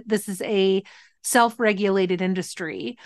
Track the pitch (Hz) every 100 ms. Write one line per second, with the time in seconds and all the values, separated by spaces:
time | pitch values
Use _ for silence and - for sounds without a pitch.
0 | - 214 208 185 - 202 190 190 196 -
1 | - _ - 247 233 233 214 190 202 190
2 | 185 180 185 185 180 - 160 98 226 247